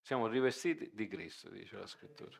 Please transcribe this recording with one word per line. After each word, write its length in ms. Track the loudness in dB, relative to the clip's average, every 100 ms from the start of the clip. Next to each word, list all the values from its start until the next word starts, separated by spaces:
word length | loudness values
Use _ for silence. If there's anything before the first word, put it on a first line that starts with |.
Siamo 260 | 0 2 4
rivestiti 640 | 6 6 4 2 0 -2
di 140 | -4 -4
Cristo, 420 | -2 -8 -12 -14
dice 280 | -14 -12 -10
la 100 | -10
Scrittura 520 | -12 -16 -14 -14